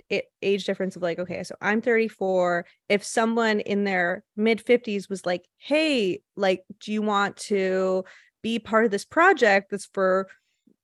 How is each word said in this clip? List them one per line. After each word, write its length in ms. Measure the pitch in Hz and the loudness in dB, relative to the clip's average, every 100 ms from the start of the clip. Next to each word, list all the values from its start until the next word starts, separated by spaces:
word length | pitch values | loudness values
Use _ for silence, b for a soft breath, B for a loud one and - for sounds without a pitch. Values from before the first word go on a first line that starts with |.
| - | -6
a-, 140 | 202 - - | -6 -6 -6
age 220 | 196 202 | -2 -2
difference 320 | 190 190 190 170 | -2 -4 -4 -4
of, 60 | |
like, 180 | 170 165 | -6 -6
okay, 240 | 180 170 | -8 -8
so 120 | - - | -10 -6
I'm 200 | 196 214 | -2 0
thirty-four. 840 | 240 226 220 - 190 185 180 175 - b - | 2 2 0 -2 0 2 2 0 -4 b 0
If 160 | 156 | 0
someone 560 | - 240 226 233 220 208 | 0 -2 0 0 0 0
in 220 | - 202 | 0 -2
their 400 | 202 185 175 185 _ 208 | 0 0 0 -4 _ -2
mid 240 | 220 220 | 0 0
fifties 480 | - 240 233 202 - | 2 2 2 -6 -6
was 160 | 190 175 | -8 -4
like, 180 | 180 _ _ | -6 _ _
"Hey, 640 | - 302 311 262 190 196 _ - | -2 0 2 0 0 -4 _ -2
like, 260 | 190 185 - - | -2 -2 -6 -18
do 140 | - | -6
you 80 | 214 | -4
want 340 | 208 202 196 - | 0 0 -2 -4
to 680 | - 202 185 185 190 185 185 b b _ | -4 -2 0 0 0 -2 -6 b b _
be 180 | 220 226 | -6 -6
part 260 | 214 220 226 | 0 2 2
of 60 | |
this 120 | 202 | -2
project 680 | - 320 359 311 226 196 196 | -2 2 4 6 4 4 0
that's 160 | 196 - | -12 -8
for 360 | 196 185 185 190 - _ _ _ _ | -2 2 2 -2 -14 _ _ _ _